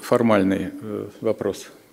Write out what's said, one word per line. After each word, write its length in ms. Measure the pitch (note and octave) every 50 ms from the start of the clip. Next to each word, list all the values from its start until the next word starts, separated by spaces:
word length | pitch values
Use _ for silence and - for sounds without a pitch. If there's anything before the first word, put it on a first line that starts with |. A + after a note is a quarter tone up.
| -
формальный, 680 | - - A#2+ A#2 A#2 G#2+ G2+ F#2+ F#2+ G2+ - F#2 G2 - -
э, 280 | - A2 G#2 G#2 G#2 G2+ - -
вопрос. 480 | - A2+ G#2 - - G2+ F#2 - - - - - - _